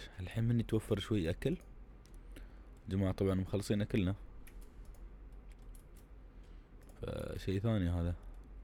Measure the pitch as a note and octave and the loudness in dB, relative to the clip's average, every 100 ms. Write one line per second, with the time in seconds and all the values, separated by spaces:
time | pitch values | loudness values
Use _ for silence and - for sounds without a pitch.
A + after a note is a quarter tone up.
0 | - - F2+ A2+ A#2 A#2+ A2 A2 - G2 | -10 -8 -4 2 6 6 6 2 4 2
1 | - G#2+ E2 - C3 F#3 - - - - | 4 4 4 4 2 0 -4 -16 -16 -16
2 | - - - - - - - - - F#2+ | -16 -14 -12 -12 -12 -14 -16 -12 -2 4
3 | F#2+ F#2+ G2 F#2 F#2+ G2+ G2+ G#2+ G#2 A2 | 4 6 6 6 4 2 2 2 2 4
4 | F2+ G2+ - - - - - - - - | 4 2 -4 -12 -12 -12 -14 -14 -14 -12
5 | - - - - - - - - - - | -14 -14 -14 -14 -14 -14 -14 -14 -14 -16
6 | - - - - - - - - - - | -16 -16 -16 -16 -14 -14 -16 -16 -16 -8
7 | - - - - - F#2+ A2+ A2 E2+ F2 | -4 -2 -2 -2 0 2 4 4 4 4
8 | E2+ E2+ - - - - | 2 0 -4 -12 -12 -14